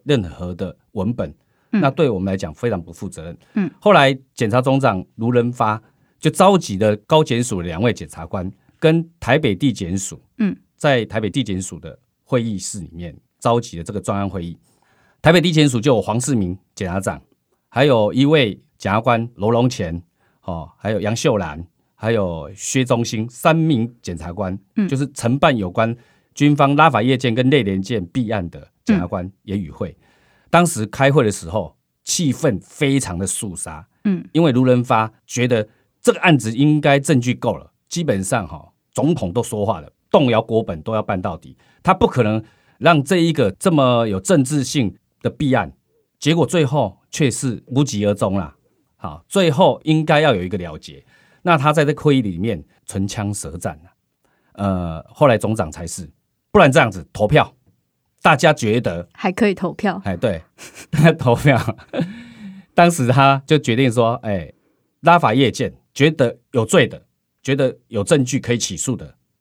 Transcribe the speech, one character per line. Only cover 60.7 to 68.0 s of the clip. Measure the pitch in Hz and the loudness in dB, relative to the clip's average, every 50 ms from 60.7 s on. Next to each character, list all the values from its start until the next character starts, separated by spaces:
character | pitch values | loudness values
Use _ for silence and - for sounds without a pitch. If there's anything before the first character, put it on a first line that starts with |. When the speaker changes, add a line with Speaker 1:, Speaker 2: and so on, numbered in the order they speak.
| - - | -20 -20
Speaker 1:
<laughs> | - - - - 151 165 160 165 | -12 -4 0 4 4 4 4 4
投 | - 131 120 | 2 2 2
票。 | - 117 147 135 113 - - - - - - - - 170 180 214 233 - - - - 214 - - - - _ _ | 4 4 2 2 2 0 -2 -6 -8 -12 -10 -6 -6 -6 -6 -8 -14 -18 -20 -20 -18 -18 -18 -18 -20 -20 _ _
当 | - 175 175 | 4 4 4
时 | 170 - 127 117 | 4 2 0 2
他 | 123 135 135 139 135 135 - | 4 6 6 6 4 2 2
就 | - 156 147 | 2 2 2
决 | 151 - 113 | 2 2 2
定 | 113 135 131 | 2 2 2
说， | 110 123 120 113 120 | 2 2 2 2 0
哎， | 123 - 110 101 92 80 67 - _ _ _ _ _ _ _ _ _ | -2 -4 -4 -4 -4 -6 -8 -14 _ _ _ _ _ _ _ _ _
拉 | - 165 170 175 | 2 4 4 4
法 | 151 120 110 | 4 2 2
叶 | 131 139 113 | 4 2 2
舰 | - - 123 98 - _ _ _ _ | 0 -2 -6 -6 -6 _ _ _ _
觉 | - 135 160 | 2 2 2
得 | 156 - 131 117 117 - _ _ - | 2 2 0 0 0 -6 _ _ -2
有 | 123 113 | -2 0
罪 | - - 180 127 | 2 2 2 2
的， | - - - - _ _ _ _ _ _ _ _ | 2 -2 -8 -20 _ _ _ _ _ _ _ _
觉 | - 135 | -2 0
得 | 139 139 127 - - _ _ | 0 0 -2 -2 -6 _ _
有 | 113 110 | -6 -4